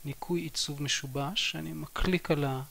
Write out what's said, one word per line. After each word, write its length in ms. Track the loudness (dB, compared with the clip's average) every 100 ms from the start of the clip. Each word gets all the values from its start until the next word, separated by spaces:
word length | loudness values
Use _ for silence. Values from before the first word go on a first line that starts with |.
ניקוי 360 | -6 -6 0 0
עיצוב 420 | 0 -2 -4 -2
משובש. 720 | 0 0 0 -2 -2 0 0 -2
אני 160 | -6
מקליק 580 | -6 -6 2 4 4 4
על 140 | 2 4 0 -4